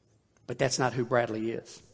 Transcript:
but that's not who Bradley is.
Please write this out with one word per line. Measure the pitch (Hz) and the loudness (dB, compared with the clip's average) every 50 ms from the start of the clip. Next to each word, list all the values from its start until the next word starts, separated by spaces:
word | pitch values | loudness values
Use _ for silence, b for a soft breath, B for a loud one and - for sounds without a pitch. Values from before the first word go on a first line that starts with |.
| _ _ _ _ _ _ _ _ _ | _ _ _ _ _ _ _ _ _
but | - 123 - | -8 -2 0
that's | 139 131 - - | 0 2 2 2
not | 135 123 113 | 0 0 2
who | 131 120 | 0 -2
Bradley | 113 127 120 120 117 110 110 110 113 | 2 2 2 2 2 0 -4 -2 -4
is. | 113 - - - - - - - | -4 -6 -8 -10 -16 -20 -20 -20